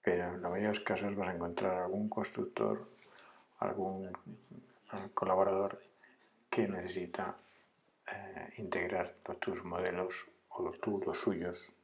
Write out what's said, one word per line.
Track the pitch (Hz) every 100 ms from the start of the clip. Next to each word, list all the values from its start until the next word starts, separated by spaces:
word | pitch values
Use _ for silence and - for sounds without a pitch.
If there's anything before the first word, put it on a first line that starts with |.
Pero | - 87 90
en | 90
la | 87
mayoría | 95 107
de | 104
los |
casos | - 95 101 98
vas | 92
a |
encontrar | 87 85 85 95 92
algún | 90 104 107
constructor, | - - - - - 53 53 - - - - - - - -
algún, | 101 98 95 95 95
eh, | 95 - - - - - - - 101 95
colaborador | - 95 95 98 95 101 - - _ - - - _ _
que | - 101
necesita, | 95 90 92 87 - 90 - - - - _ _ _ -
eh, | - - - 78 -
integrar | 90 80 - 90 87 - - -
tus | - 90
modelos | 87 87 92 87 92 - - - _
o | - 87
tú | - - 101
los | - -
suyos | - 87 87 - - -